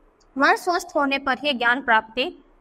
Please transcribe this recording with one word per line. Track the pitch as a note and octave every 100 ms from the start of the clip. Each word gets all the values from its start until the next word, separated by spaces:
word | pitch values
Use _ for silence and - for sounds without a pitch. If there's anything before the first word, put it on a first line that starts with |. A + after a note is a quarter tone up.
| _ _ _ C4
मन | D4+ -
स्वस्थ | F4+ F4 F4+ D4+
होने | C#4 C#4
पर | C#4 B3
ही | D4
ज्ञान | A#3+ A#3+ C4
प्राप्ति | B3 A3 A3 B3+ E4 - _ _